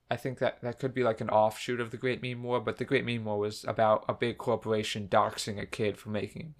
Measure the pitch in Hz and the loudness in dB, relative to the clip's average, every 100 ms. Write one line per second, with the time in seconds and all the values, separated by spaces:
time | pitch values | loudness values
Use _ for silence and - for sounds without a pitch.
0 | - 120 135 123 117 - 120 - 131 123 | -4 -4 -2 -2 -2 -2 -6 -4 -4 2
1 | 120 110 110 107 110 - - 120 117 120 | 2 2 2 4 4 2 -4 -4 -4 -4
2 | 127 113 127 120 120 123 117 - 127 131 | -2 -2 -4 -6 -2 0 0 -4 0 0
3 | 117 120 107 104 104 107 - 113 110 107 | 2 -2 -2 0 0 -2 -4 4 6 6
4 | - 107 120 107 - 110 110 110 107 113 | 2 0 -2 0 0 0 2 0 0 -4
5 | 98 110 107 - - 101 101 - 107 98 | 2 4 4 0 -6 -6 -6 -2 -2 -2
6 | 107 104 98 - 160 | -4 -4 -4 -8 -14